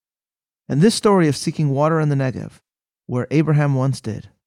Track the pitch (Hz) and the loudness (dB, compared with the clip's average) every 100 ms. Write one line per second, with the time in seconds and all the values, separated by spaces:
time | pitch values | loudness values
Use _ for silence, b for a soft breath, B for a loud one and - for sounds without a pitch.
0 | _ _ _ _ _ _ - 131 208 - | _ _ _ _ _ _ -4 2 2 4
1 | 220 196 160 131 - 156 151 135 151 160 | 2 4 2 0 -4 -2 -2 0 0 0
2 | 151 139 131 98 104 - _ _ _ _ | 0 0 -2 -6 -12 -16 _ _ _ _
3 | - 123 - 147 151 151 147 131 135 127 | -8 -6 -2 0 2 2 2 0 -2 -4
4 | 113 104 - _ | -8 -10 -12 _